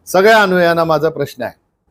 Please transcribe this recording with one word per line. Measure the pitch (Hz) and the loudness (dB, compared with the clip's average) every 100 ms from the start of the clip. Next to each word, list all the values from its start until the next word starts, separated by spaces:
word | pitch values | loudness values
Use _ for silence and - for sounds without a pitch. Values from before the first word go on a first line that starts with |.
| - | -4
सगळ्या | 180 208 220 | 0 4 4
अनुयायांना | 196 180 170 170 | 2 0 0 0
माझा | 160 156 160 | 0 0 -2
प्रश्न | 143 139 - | -4 -10 -8
आहे | 113 - _ _ _ | -12 -14 _ _ _